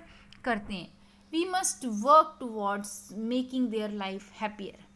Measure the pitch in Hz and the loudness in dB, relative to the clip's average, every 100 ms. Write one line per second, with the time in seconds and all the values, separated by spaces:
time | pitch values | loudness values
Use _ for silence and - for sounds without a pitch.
0 | - - - - 262 220 202 190 - - | -10 -20 -20 -8 -4 -2 -4 -10 -10 -18
1 | - - - 320 359 370 370 - 254 208 | -20 -20 -4 -2 0 0 0 -2 -4 0
2 | 240 311 311 - 247 220 202 202 202 - | 8 8 8 0 -10 -4 -2 -2 -6 -12
3 | - 196 220 254 254 262 247 220 214 208 | -12 -8 -2 -2 -2 -2 0 -2 -4 -4
4 | 190 196 - - 214 208 190 - - | -6 -8 -12 -8 -8 -8 -12 -14 -20